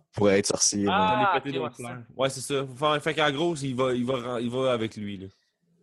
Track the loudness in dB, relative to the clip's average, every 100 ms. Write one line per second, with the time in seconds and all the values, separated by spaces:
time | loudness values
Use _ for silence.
0 | _ 2 4 6 4 2 0 2 2 2
1 | 2 2 2 0 -2 -6 -6 -8 -12 -12
2 | -12 -2 -2 -2 -4 -2 -4 -2 0 2
3 | 0 2 2 2 0 0 -2 0 2 2
4 | 0 -2 -2 -4 -2 0 0 0 -2 -6
5 | -10 -10 -12 -18 _ _ _ _